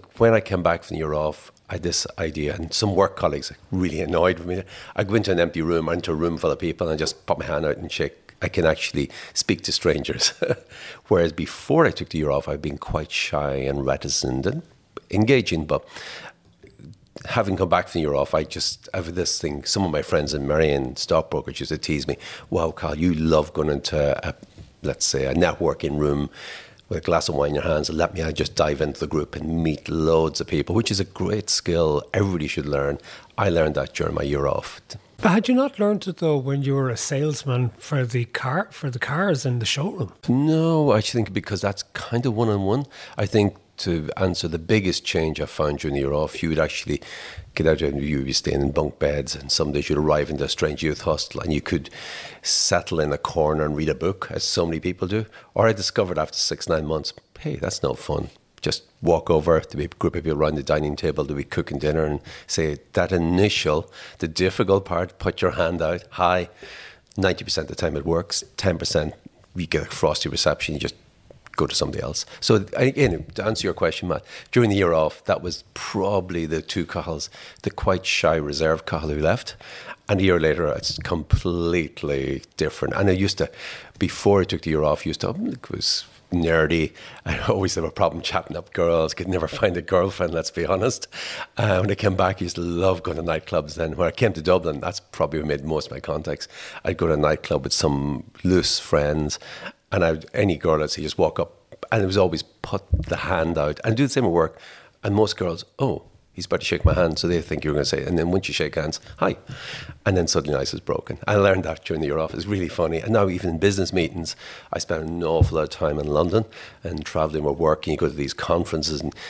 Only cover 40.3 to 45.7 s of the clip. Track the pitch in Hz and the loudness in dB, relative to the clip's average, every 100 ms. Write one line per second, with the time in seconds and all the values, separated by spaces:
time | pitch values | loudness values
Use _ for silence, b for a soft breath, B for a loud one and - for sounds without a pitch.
40.3 | 123 151 160 165 165 147 107 104 120 101 | 2 4 4 4 4 6 4 4 0 0
41.3 | 98 - 98 98 98 - - - 117 123 | -2 -2 -2 -2 -4 -8 -10 -4 0 0
42.3 | 110 117 104 95 120 143 B B B 104 | 2 2 4 4 2 0 B B B 2
43.3 | 113 101 - _ - - 85 76 - 95 | 4 4 2 _ -8 -2 -2 -2 0 0
44.3 | 87 85 80 82 110 95 82 - 87 80 | 0 -2 -4 2 2 4 0 0 0 0
45.3 | 76 73 - 76 | 0 -4 0 0